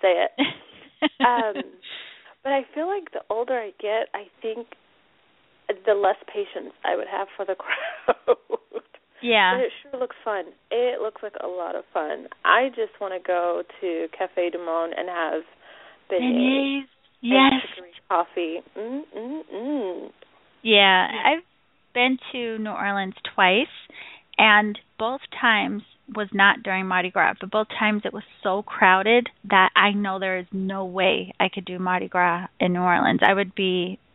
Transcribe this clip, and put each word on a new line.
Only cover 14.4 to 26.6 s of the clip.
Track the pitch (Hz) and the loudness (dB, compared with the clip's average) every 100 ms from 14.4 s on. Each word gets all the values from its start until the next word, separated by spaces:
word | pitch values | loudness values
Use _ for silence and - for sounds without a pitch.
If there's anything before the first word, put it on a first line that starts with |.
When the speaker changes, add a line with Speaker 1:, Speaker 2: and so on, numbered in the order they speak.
| 175 | -2
Speaker 1:
du | 175 | -4
Monde | 170 165 165 - | -4 -4 -4 -6
and | 180 | -8
have | 175 160 160 - _ - - - - - | -4 -4 -4 -8 _ -20 -20 -20 -20 -4
beignets | 269 | 0
Speaker 2:
Beignets. | 254 247 254 269 277 277 | 2 2 2 2 0 -4
Speaker 1:
and | 269 _ _ _ | -8 _ _ _
Speaker 2:
Yes. | 240 269 269 262 - | 2 6 6 4 -2
Speaker 1:
chicory | - 180 - - | -14 -20 -20 -2
coffee. | 180 170 190 170 165 - 190 | 0 0 -4 -4 -6 -10 -10
Mm, | 226 269 320 202 | -8 -8 -10 -12
mm, | 233 311 - | -10 -10 -10
mm. | 202 254 294 196 170 - - _ _ _ _ | -10 -6 -4 -4 -8 -12 -18 _ _ _ _
Speaker 2:
Yeah, | 226 208 196 185 - - - | 4 6 8 6 2 0 2
I've | 320 - _ _ _ _ | 0 -4 _ _ _ _
been | 247 254 262 - | 0 0 0 -6
to | 254 233 220 | -8 -8 -6
New | 214 | -8
Orleans | - 202 202 190 - - | -6 -4 -4 -4 -8 -8
twice, | - 185 202 311 - - - - - _ - | 2 4 4 0 -6 -20 -20 -20 -20 _ 4
and | 214 208 214 208 - - | 6 6 4 -2 -12 -6
both | 220 262 - - | -4 -4 -10 -2
times | 240 214 190 208 - _ - | 2 2 0 -4 -10 _ -10
was | 214 202 | -8 -4
not | 202 196 - | 4 6 4